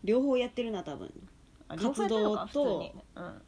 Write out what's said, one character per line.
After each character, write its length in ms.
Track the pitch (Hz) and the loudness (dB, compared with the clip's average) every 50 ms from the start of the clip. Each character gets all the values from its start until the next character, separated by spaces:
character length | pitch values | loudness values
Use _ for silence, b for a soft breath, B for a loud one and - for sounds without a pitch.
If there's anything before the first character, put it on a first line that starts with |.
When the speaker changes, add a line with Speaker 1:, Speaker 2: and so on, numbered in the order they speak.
| - | 2
Speaker 1:
両 180 | 190 220 247 | 4 4 4
方 160 | 269 285 262 | 6 4 4
や 100 | 254 240 | 2 2
っ 40 | 247 | 0
て 120 | - 247 240 | -2 -4 -2
る 80 | 233 | -2
な、 120 | 214 185 170 | -2 -4 -6
多 120 | 160 143 | -6 -8
分。 160 | - 92 - - - - - - - - - - - - | -10 -10 -12 -14 -16 -18 -20 -20 -20 -20 -20 -20 -20 -16
Speaker 2:
あ、 80 | - 160 | -12 -6
両 180 | 160 202 247 285 | -2 0 0 2
方 100 | 226 - | 2 0
や 40 | |
っ 20 | 196 | 2
て 80 | 226 | 4
る 60 | 226 214 | 4 4
の 100 | 208 214 | 2 2
か、 80 | - | 0
Speaker 1:
活 120 | - - - | -4 -2 0
動 80 | 285 294 | 2 2
と 40 | 247 | 2
Speaker 2:
普 200 | 196 156 113 - | 2 0 -4 -8
通 100 | - - | -12 -16
に。 40 | - - - | -20 -18 -14
う 60 | - | -14
ん。 200 | 175 170 - - - | -12 -12 -14 -16 -20